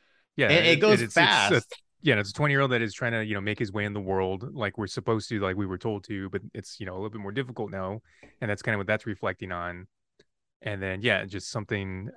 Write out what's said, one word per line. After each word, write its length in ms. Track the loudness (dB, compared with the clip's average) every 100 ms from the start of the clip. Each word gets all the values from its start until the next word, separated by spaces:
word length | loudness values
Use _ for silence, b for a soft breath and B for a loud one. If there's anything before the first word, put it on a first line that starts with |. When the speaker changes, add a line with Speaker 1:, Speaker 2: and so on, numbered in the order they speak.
| _ _ _ 0
Speaker 1:
Yeah, 120 | 6
Speaker 2:
And 160 | 6 6
it 120 | 6
Speaker 1:
it, 20 |
Speaker 2:
goes 220 | 6 6
Speaker 1:
it's, 160 | 4 4
it's 0 |
a, 20 |
Speaker 2:
fast. 640 | 6 6 6 4 2 -10 _ _
Speaker 1:
yeah, 160 | 2 4
it's 100 | 2
a 40 |
twenty-year-old 380 | 0 2 4 4
that 100 | 2
is 120 | 0
trying 180 | -2 -2
to, 140 | -2 -2
you 80 |
know, 80 | -2
make 180 | -2 -2
his 140 | -2
way 100 | -2 -4
in 80 |
the 60 | -4
world 540 | -2 0 0 -2 -6 -6
like 220 | -4 -4
we're 100 | -4
supposed 400 | -4 0 -2 -2
to, 100 | -2
like 180 | 0 0
we 80 | -2
were 120 | -4
told 280 | -4 -6 -6
to, 240 | -8 -6
but 120 | -8 -8
it's, 260 | -12 -14 -12
you 60 | -10
know, 80 |
a 20 | -8
little 140 | -8
bit 100 | -8
more 120 | -8
difficult 380 | -6 -6 -8 -8
now, 300 | -6 -6 -8 b b b b
and 100 | -4
that's 120 | -4
kinda 160 | -2 -2
what 100 | 0
that's 180 | -2 -2
reflecting 460 | -4 -4 -4 -6
on. 360 | -6 -6 -8 -14 _ _ _ _ _ _ _
And 200 | -8 -4
then, 200 | -4 -2
yeah, 240 | 2 2 0
just 260 | -8 -8
something 580 | -8 -4 -4 -4 -6 -10